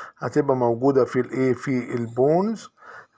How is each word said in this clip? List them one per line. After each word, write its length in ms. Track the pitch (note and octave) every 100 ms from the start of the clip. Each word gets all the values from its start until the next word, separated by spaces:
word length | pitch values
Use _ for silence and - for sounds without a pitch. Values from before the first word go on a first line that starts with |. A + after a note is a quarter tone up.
| - -
هتبقى 380 | C#3 D3+ C#3 B2+
موجودة 480 | A#2+ A#2 C3+ C3
في 160 | A#2 B2+
الايه؟ 340 | A#2+ C3 C3
في 400 | A#2+ - B2+ A#2+
البونز، 760 | B2 A#2 A#2+ C#3 E3 G#3 G#3+ - _ - - -